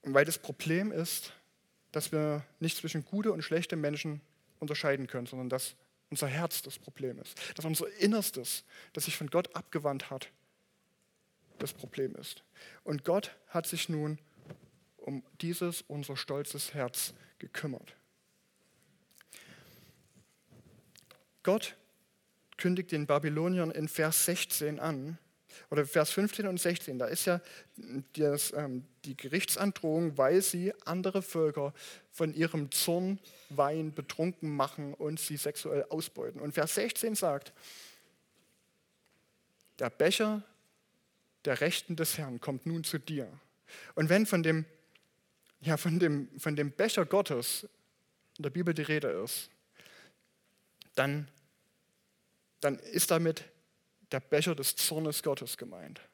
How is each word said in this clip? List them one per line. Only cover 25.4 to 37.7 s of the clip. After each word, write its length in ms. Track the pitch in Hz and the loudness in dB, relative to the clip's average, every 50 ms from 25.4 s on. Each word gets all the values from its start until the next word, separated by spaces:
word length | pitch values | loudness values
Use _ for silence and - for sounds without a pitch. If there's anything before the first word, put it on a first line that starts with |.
| _ _ - - - _ | _ _ -20 -20 -8 _
oder 160 | - 147 143 | 2 2 2
Vers 260 | 135 - 165 151 - | 4 4 4 4 4
fünfzehn 360 | - 190 202 202 - - 202 | 4 2 2 2 2 0 -2
und 120 | 190 180 175 | -2 0 2
sechzehn, 400 | - 175 175 170 - - 131 123 | 2 2 2 0 -4 -6 -2 -2
da 60 | 127 | -2
ist 220 | 113 - - - | 0 0 0 2
ja 160 | 185 175 175 - - - - - _ _ - - - 123 135 135 _ - | 2 2 2 0 -8 -20 -20 -20 _ _ -18 -14 -8 -8 -8 -8 _ 0
das, 400 | 156 151 147 143 143 - - - | 2 4 4 4 2 0 -2 -2
ähm, 320 | 147 147 135 127 127 127 - _ _ - | -4 -4 -2 -4 -6 -8 -10 _ _ -12
die 100 | 147 131 | -12 -10
Gerichtsandrohung, 1040 | - - 131 147 190 - - - - 196 202 190 - - 160 156 165 170 160 143 | -10 -6 -2 0 0 0 0 0 2 2 0 0 0 0 2 2 2 2 2 4
weil 240 | 135 131 135 165 190 | 4 6 8 8 6
sie 320 | 196 - - 175 180 196 - - - | 4 4 0 0 -2 -2 -4 -4 -6
andere 340 | - 170 185 185 196 190 196 | -4 -4 -2 -2 0 0 0
Völker 540 | 185 - - 165 160 151 147 151 139 143 - - - - - - - _ | -2 0 0 2 2 2 2 0 -4 -4 -4 -8 -16 -16 -18 -18 -20 _
von 220 | - - 170 156 | -2 -2 -2 0
ihrem 380 | 156 156 165 165 - 160 143 135 | 2 2 2 2 2 -2 -2 0
Zornwein 1200 | - - - - 170 180 185 185 196 190 - - - - - - 143 139 139 143 156 160 160 156 | 0 0 2 2 2 2 2 0 -2 -2 -6 -18 -20 -20 -20 -4 2 2 4 4 4 0 -2 -4
betrunken 640 | 151 - 139 - - - 160 180 175 - - 156 147 | -6 -8 -8 -8 -2 0 0 0 0 -2 -4 -4 2
machen 380 | 139 135 139 - - 147 143 147 | 2 0 0 0 -8 -8 -8 -6
und 260 | - 160 151 156 160 | -4 -4 -4 -2 -4
sie 160 | - - 151 | -4 -4 -4
sexuell 480 | 139 - 147 147 - - 156 147 143 - - | -4 -4 -4 -4 -4 -4 0 0 0 0 0
ausbeuten. 500 | 160 160 160 - _ - - - - - | -2 -4 -4 -6 _ -6 -6 -6 -6 -6
Und 120 | - 147 | -8 -2
Vers 220 | 151 165 147 170 - | 0 0 0 2 2
sechzehn 400 | 202 214 240 - - - 226 214 | 0 0 0 -2 -2 -2 0 0
sagt, 380 | - 196 165 143 139 - - - - - - | 2 2 2 0 0 -4 -10 -20 -20 -20 -20